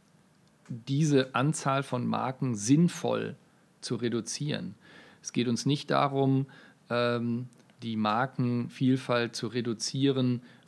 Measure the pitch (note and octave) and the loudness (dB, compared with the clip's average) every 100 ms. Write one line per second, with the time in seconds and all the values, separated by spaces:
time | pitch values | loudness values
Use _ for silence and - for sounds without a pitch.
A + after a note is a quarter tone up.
0 | _ _ _ _ _ _ - A#2+ A#2 C#3 | _ _ _ _ _ _ -14 -12 -4 0
1 | D#3+ C#3 C3 A#2+ C#3 D#3 C#3+ C3+ C3+ B2 | 4 4 2 0 0 0 0 -2 -2 -4
2 | A#2 A2 A#2 C3 C3 G#2+ G#2+ D3 F3 - | -2 -2 -4 -4 -4 -2 4 6 6 2
3 | A#2+ A2+ A2 - _ _ _ _ - A#2 | -2 -2 -4 -10 _ _ _ _ -8 -4
4 | A#2 A#2 - - D3 A#2+ F2+ - - - | -2 -2 -4 -6 -4 -6 -8 -12 -20 -20
5 | - - - - B2 A#2 C#3 C#3+ - C3+ | -20 -16 -6 -2 0 0 0 -2 0 0
6 | C#3 C3+ C3+ C3+ C3+ - - _ - A#2+ | 2 2 2 2 0 -8 -20 _ -4 0
7 | A#2+ A#2+ A#2 A#2+ B2 - - - A#2 A2 | 2 0 -2 -4 -6 -14 -20 -12 -6 -2
8 | G#2+ G#2+ C3 - B2 A#2+ A#2+ - C3 C3 | 0 2 0 0 0 0 -4 0 2 2
9 | C3 A#2+ A#2 - A2+ A#2+ A#2+ A2 - C#3 | 2 0 0 -4 -6 -4 -4 -4 -4 0
10 | C#3 C3 B2+ A#2+ - - | 2 2 2 0 -6 -20